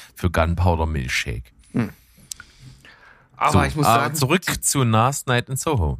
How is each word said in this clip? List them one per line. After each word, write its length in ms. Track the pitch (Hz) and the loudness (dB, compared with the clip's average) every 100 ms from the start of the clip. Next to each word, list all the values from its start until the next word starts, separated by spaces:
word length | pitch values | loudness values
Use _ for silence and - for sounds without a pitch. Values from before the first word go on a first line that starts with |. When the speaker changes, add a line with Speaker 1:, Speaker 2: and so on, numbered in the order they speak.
| - - | -20 -4
Speaker 1:
für 160 | 90 | -2
Gunpowder 540 | 82 82 85 90 82 80 | 0 0 2 2 2 0
Milkshake. 680 | 78 62 - - 58 - _ _ | -4 -4 -4 -4 -8 -10 _ _
Speaker 2:
Hm. 160 | - 113 - _ _ _ - - - - - - - - - _ - | -4 -4 -8 _ _ _ -18 -18 -20 -20 -20 -20 -20 -20 -20 _ -2
Aber 120 | 147 | 2
Speaker 1:
So, 100 | 151 | 2
Speaker 2:
ich 120 | 139 147 | 2 0
muss 120 | 143 | 4
Speaker 1:
aber 160 | 117 | 4
Speaker 2:
sagen, 120 | 143 151 | 2 -2
Speaker 1:
zurück 280 | 131 185 - | 0 0 -2
Speaker 2:
die 160 | - | -4
Speaker 1:
zu 220 | - 143 | -2 0
Last 420 | 120 110 120 143 - | 2 4 2 0 -2
Night 240 | 120 123 | -2 -2
in 60 | 135 | -6
Soho. 420 | - 139 78 | -2 0 0